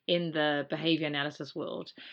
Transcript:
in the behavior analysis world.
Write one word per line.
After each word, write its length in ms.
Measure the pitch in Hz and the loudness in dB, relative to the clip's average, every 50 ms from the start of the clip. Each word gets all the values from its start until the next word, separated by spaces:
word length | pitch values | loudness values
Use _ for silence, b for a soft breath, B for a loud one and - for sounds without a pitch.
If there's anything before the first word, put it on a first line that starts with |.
| b - | b 0
in 240 | 175 175 175 165 151 | 2 2 2 0 2
the 340 | 156 151 151 147 143 139 - | 2 4 4 4 2 0 -2
behavior 380 | 156 151 160 165 160 151 156 | -2 0 4 4 4 4 2
analysis 480 | 151 147 143 143 147 143 - 147 135 - | 0 0 0 -2 -2 -2 -6 -10 -8 -6
world. 380 | 151 139 - - - - - - B B B | -6 -6 -4 -4 -6 -8 -10 -14 B B B